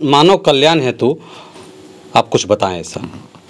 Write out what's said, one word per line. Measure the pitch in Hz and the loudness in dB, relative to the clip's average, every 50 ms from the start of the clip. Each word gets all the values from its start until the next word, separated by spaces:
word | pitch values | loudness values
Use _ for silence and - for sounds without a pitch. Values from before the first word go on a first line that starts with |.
| 156 | 0
मानव | 135 143 143 156 180 196 | 0 2 4 4 4 4
कल्याण | 180 - 160 143 135 143 156 165 160 | 2 2 0 2 2 2 2 2 0
हेतु | 131 143 - - 117 123 156 156 - - - - - - - - - - - - - - - - - - - | -2 -4 -4 -2 -2 -2 -2 -4 -10 -20 -20 -20 -20 -20 -20 -20 -20 -20 -20 -20 -20 -20 -20 -20 -10 -2 -2
आप | 113 - - | -2 0 0
कुछ | - 107 - | -4 -4 -2
बताएं | 92 107 - 98 95 92 85 | -2 -2 -2 -2 -6 -6 -8
ऐसा। | 82 - - - - 87 - 101 - - _ - _ | -12 -12 -14 -14 -16 -16 -18 -20 -20 -20 _ -20 _